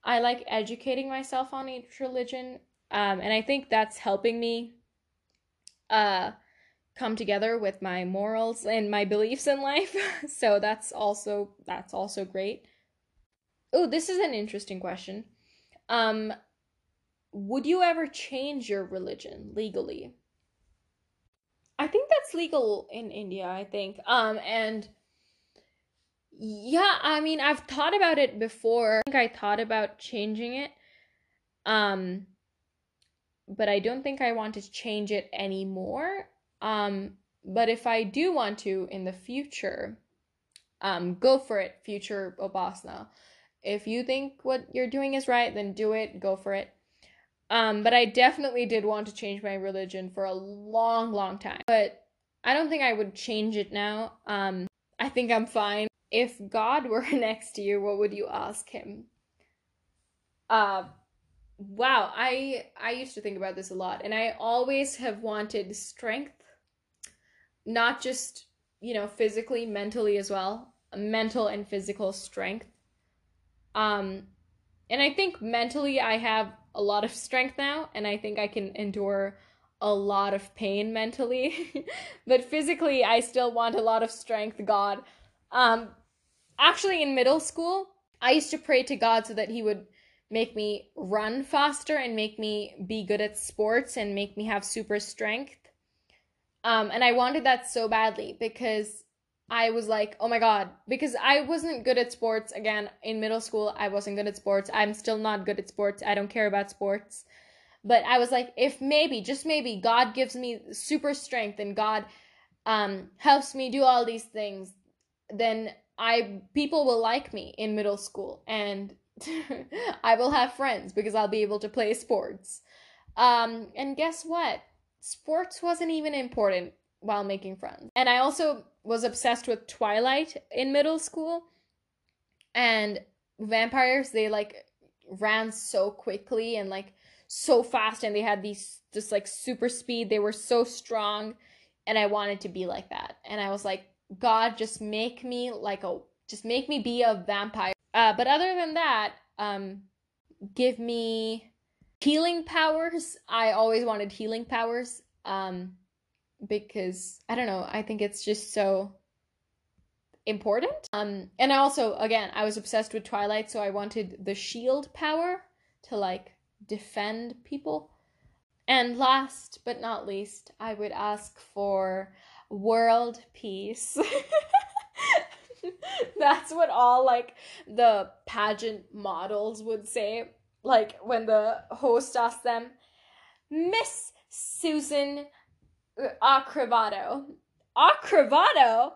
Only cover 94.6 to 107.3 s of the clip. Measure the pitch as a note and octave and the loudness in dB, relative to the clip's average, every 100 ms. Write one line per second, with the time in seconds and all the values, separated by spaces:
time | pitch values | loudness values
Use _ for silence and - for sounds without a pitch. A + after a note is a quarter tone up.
94.6 | G3+ A3+ G#3 G#3 - - G#3+ A#3 C#4 - | -4 -8 -4 -4 -4 -6 -4 -4 -8 -16
95.6 | _ _ _ _ _ _ _ _ _ _ | _ _ _ _ _ _ _ _ _ _
96.6 | A#3 A3 G#3 B3 B3 B3 B3 D4+ B3+ B3 | 2 2 2 4 4 6 2 2 4 2
97.6 | - A#3 A3 A3 A3 G#3+ A3 - A3 A3 | 0 -2 2 2 2 0 -10 -6 -6 -4
98.6 | A#3+ G#3+ G#3+ - _ _ _ _ - A#3 | -2 -2 -4 -10 _ _ _ _ -4 2
99.6 | A3+ A3+ G#3+ G#3+ G#3 - A#3 A#3 A3+ G#3 | 2 2 0 0 0 -2 0 4 6 4
100.6 | F#3 - - C4 D4 A#3+ B3+ C#4+ C#4 E4 | 0 -8 -4 -2 0 2 6 6 4 -2
101.6 | E4 C4 B3+ B3 A#3+ - A3+ A3 A3 - | -2 -2 2 2 2 -2 -2 -2 -4 -4
102.6 | G#3+ G#3+ G#3 - A3 A3 A3 A3+ A3 G#3+ | -2 -2 -6 -10 -6 -4 -2 -2 -2 -2
103.6 | G#3 - G#3 G3+ G3+ G3+ G#3 G3+ G3+ G3 | -2 -2 -2 -2 -2 -4 -4 -2 0 0
104.6 | G3 G#3 G#3 G#3+ A#3 A3 G#3+ G#3 F#3+ G3+ | 2 2 2 0 -2 0 0 -2 -2 -4
105.6 | F#3+ - G3+ G3+ G#3+ G3+ G3+ A#3 G#3 G3+ | -6 -2 -2 0 -2 0 0 0 2 2
106.6 | G3+ - G3+ G#3 - - - | -2 -4 -2 -2 -4 -20 -20